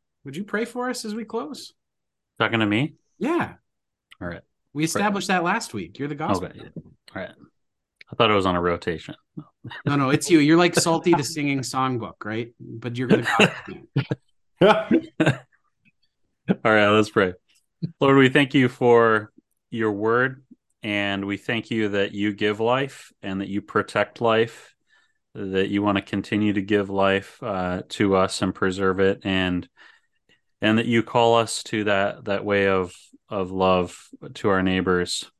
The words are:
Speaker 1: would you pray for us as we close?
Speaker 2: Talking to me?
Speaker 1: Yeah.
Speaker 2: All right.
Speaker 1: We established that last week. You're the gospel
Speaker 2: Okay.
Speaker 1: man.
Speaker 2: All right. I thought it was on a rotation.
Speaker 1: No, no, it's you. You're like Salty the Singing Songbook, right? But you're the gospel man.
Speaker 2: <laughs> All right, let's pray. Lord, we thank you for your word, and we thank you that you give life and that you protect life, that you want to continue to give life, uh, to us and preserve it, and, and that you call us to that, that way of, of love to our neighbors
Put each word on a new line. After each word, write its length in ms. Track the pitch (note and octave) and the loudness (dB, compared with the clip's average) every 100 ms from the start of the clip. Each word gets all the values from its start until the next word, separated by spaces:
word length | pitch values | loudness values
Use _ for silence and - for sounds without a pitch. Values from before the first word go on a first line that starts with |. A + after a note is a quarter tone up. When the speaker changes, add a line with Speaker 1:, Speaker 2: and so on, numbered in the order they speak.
| _ _ | _ _
Speaker 1:
would 120 | C#3 C#3+ | -16 -12
you 80 | |
pray 220 | G3+ G#3 A3+ | -8 -6 -6
for 240 | B3 B3 | -6 -6
us 140 | B3 | -8
as 120 | A3 G#3+ | -10 -10
we 100 | A3 | -10
close? 480 | A3+ D4 C4 - _ _ _ _ _ _ _ | -10 -10 -14 -20 _ _ _ _ _ _ _
Speaker 2:
Talking 220 | A2 A2 | -2 0
to 60 | G#2+ | 0
me? 280 | G#2 D3+ - _ _ | 0 -2 -8 _ _
Speaker 1:
Yeah. 360 | A#3+ E4+ - - _ _ _ _ _ - | -4 -2 -4 -8 _ _ _ _ _ -14
Speaker 2:
All 60 | F2 | -12
right. 140 | E2+ - _ _ | -12 -18 _ _
Speaker 1:
We 120 | C#3+ | -4
established 460 | D#3+ - G#3 G3+ F#3 | -2 0 0 -2 0
that 140 | F#3 | 0
last 300 | E3+ A3 - | 0 -2 -6
week. 240 | G#2+ F2 - | -10 -10 -10
You're 100 | C#3+ | -10
the 80 | D3 | -6
gospel 320 | E3 G3 F#2 | -4 -4 -4
Speaker 2:
Okay. 120 | - | -12
Speaker 1:
man. 120 | - - | -18 -18
Speaker 2:
All 80 | - _ - F#2+ | -20 _ -18 -14
right. 160 | - - - _ _ _ _ _ - | -14 -14 -20 _ _ _ _ _ -16
I 40 | - | 0
thought 140 | A2+ | 2
it 60 | G#2 | 4
was 100 | F#2 | 2
on 100 | F2+ | 2
a 60 | |
rotation. 540 | F2 E2+ - D#2+ - - _ - - _ - - - | 0 -2 -4 -8 -10 -20 _ -20 -20 _ -18 -10 -4
Speaker 1:
No, 100 | C#3+ | 0
no, 140 | C3 | 0
it's 180 | D3 - | 0 2
you. 100 | E3 | 4
You're 180 | D3 E3 | 6 6
like 180 | F3 E3+ | 4 2
Salty 380 | E3+ E3 F3 | 0 0 2
the 100 | D#3 | 2
Singing 360 | C#3 D#3 C#3+ C#3 | 2 -4 -4 -4
Songbook, 600 | B2 C3 C3 B2 G2 - | -4 -4 -2 -2 -6 -12
right? 300 | G#2 A2 A#2 - | -8 -8 -8 -14
But 380 | B2+ A#2 B2 A#2+ | -16 -12 -10 -6
you're 100 | B2+ | 0
the 140 | - | 2
gospel 640 | A#2 - G3+ - - - - C#3+ - - _ _ _ _ | 2 2 2 2 -12 -18 -6 -6 -4 -8 _ _ _ _
man. 380 | G3 G#3+ - C#4+ - - | 4 4 2 0 -2 -2
Speaker 2:
<laughs> 200 | D3+ C3 - _ _ _ _ _ _ _ _ _ - - | -2 -2 -8 _ _ _ _ _ _ _ _ _ -4 -2
All 80 | A#2 | 2
right, 180 | G#2+ G#2 | 4 6
let's 200 | G#2 G#2+ | 4 2
pray. 240 | - F#2 F2+ _ _ _ _ E3+ - | 2 0 -2 _ _ _ _ -10 -2
Lord, 180 | C#3 C#3 | 4 6
we 120 | C3 | 6
thank 240 | C#3 C3+ | 4 2
you 140 | C#3+ B2 | 2 2
for 640 | - B2 A#2 A#2 A2 G#2+ _ _ _ _ | 2 4 6 6 2 -2 _ _ _ _
your 220 | A#2 A2 | -4 -4
word, 520 | G2+ A2 A#2+ C3 C3 _ - _ _ | -2 0 0 -2 -4 _ -20 _ _
and 420 | A2 G#2 G2+ G2 G2 | -6 -4 -2 -2 -4
we 120 | G2 | -6
thank 340 | - A#2 - | -4 -6 -4
you 180 | A2+ G#2+ | -4 -2
that 240 | G2+ G2+ | -2 -4
you 200 | G2+ G#2 | -2 -4
give 260 | G2+ G#2 G#2 | -2 -2 0
life 520 | A2+ C3 C#3 - - _ | 0 0 -4 -10 -20 _
and 200 | G2+ F#2+ | -10 -8
that 60 | G2 | -6
you 140 | G2 | -8
protect 600 | - G#2+ G2 G#2+ G#2 - | -4 -4 0 0 -2 -2
life, 540 | A#2 A2 A2+ - - _ _ _ _ _ _ | 0 2 0 -4 -20 _ _ _ _ _ _
that 360 | A2+ G2 F#2+ G2+ | -12 -4 -2 0
you 120 | G2+ | 0
want 160 | G#2 G2 | 0 0
to 60 | |
continue 500 | - G2+ - G#2 G#2 | -2 -6 -4 -2 0
to 80 | G2+ | -2
give 280 | G2 G#2 G2 | 0 -2 0
life, 520 | G2 G2 G2 G2 - | 0 2 2 -2 -12
uh, 400 | A#2+ F#2+ F2+ F#2 - | -8 -6 -4 -6 -8
to 260 | - G2+ F#2+ | -2 2 4
us 260 | F#2+ - | 2 0
and 120 | F#2+ | -4
preserve 460 | - F#2+ F#2 F#2+ F#2 | -2 -2 0 -2 2
it, 220 | F#2+ G2 | 0 0
and, 440 | G2 F#2+ F#2 F2+ - _ - _ _ _ _ _ _ _ | -2 -2 0 -2 -6 _ -20 _ _ _ _ _ _ _
and 160 | G#2+ A2 | 2 2
that 80 | A#2 | 2
you 160 | A#2 | 0
call 340 | A2 B2 A#2 A#2 | 2 2 4 4
us 280 | A2 - | 2 -4
to 220 | - A2 G#2 | -6 -4 0
that, 400 | G2 G2+ - G#2 | 0 0 -4 -6
that 200 | G2 G#2 | -4 0
way 220 | G2+ G2 | 2 2
of, 260 | F#2+ F2+ - - _ _ | 0 -2 -8 -20 _ _
of 220 | G#2 F#2 | -6 -6
love 460 | F#2+ F#2 F#2 F2 - - - C#2 - | 0 2 2 0 -8 -20 -20 -18 -4
to 140 | A2 | 0
our 120 | F#2+ | 2
neighbors 680 | F#2+ F#2 F#2 F2+ F2+ - - _ | 2 0 0 0 -2 -6 -10 _